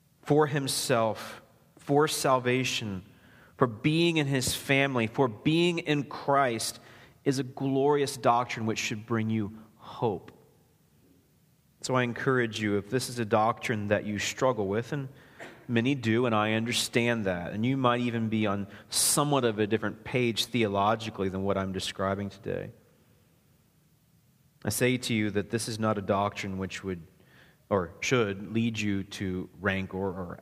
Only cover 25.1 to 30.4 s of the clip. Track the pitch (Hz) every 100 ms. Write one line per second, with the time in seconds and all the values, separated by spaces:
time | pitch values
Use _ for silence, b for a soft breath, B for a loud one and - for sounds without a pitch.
25.1 | 113 107 98 98 117 110 107 110 104 95
26.1 | 98 101 - 101 95 95 - 98 90 80
27.1 | _ b b b b - 101 85 - -
28.1 | 131 104 98 104 110 117 107 104 98 92
29.1 | - 98 92 - - 98 95 95 92 98
30.1 | 92 87 -